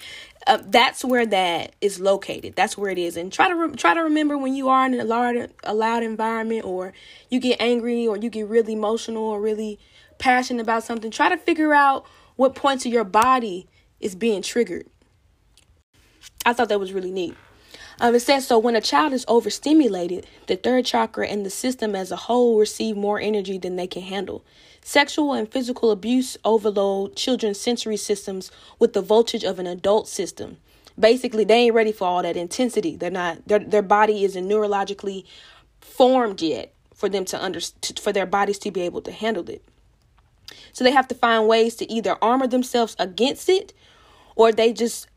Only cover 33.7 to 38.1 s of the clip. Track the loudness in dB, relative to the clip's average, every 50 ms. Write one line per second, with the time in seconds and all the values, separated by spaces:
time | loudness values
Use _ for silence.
33.7 | 0 0 2 4 4 4 4 4 2 2 0 -2 -2 -4 -4 -2 0 0 0 0
34.7 | 0 -2 -2 -4 -8 -8 -8 -10 -10 -10 -14 _ -20 -20 -20 -20 -20 _ _ _
35.7 | _ _ -20 -20 2 4 4 6 6 4 2 0 -2 -2 -2 -2 -2 -4 -6 -12
36.7 | _ _ _ _ _ _ -4 -2 -2 -2 -4 -4 -6 -6 -6 -6 -6 -6 -8 -10
37.7 | -10 _ -10 -10 -10 -6 -4 -2